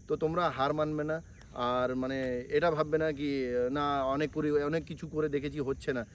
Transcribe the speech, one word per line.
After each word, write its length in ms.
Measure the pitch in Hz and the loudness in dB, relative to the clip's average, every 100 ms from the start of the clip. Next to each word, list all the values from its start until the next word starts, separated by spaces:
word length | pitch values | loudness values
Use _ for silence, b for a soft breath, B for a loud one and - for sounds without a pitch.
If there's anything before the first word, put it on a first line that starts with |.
| - | -4
তো 80 | 151 | 0
তোমরা 340 | 160 165 170 | 2 2 2
হার 240 | 131 135 | 2 2
মানবে 300 | 151 151 151 | 2 0 0
না, 180 | 151 160 B B B | -2 -4 B B B
আর 420 | - 123 123 127 127 | -4 0 2 2 0
মানে 480 | 131 135 131 123 127 | -2 -2 -2 -2 0
এটা 220 | 147 170 | 2 4
ভাববে 260 | 151 151 156 | 2 2 2
না 140 | 160 | 2
কি, 340 | 143 147 139 127 123 123 | 0 -2 0 0 0 0
না 320 | 143 147 143 131 | 0 0 0 0
অনেক 260 | 139 151 | 0 0
করে, 320 | 156 151 147 | 0 2 2
অনেক 220 | 143 160 151 | 2 -2 -4
কিছু 220 | 156 160 | -8 -4
করে 220 | 151 156 | -2 0
দেখেছি 300 | 143 143 147 | 0 -2 -2
হচ্ছে 340 | 131 139 - | -2 -2 -2
না, 120 | 127 113 | -2 -4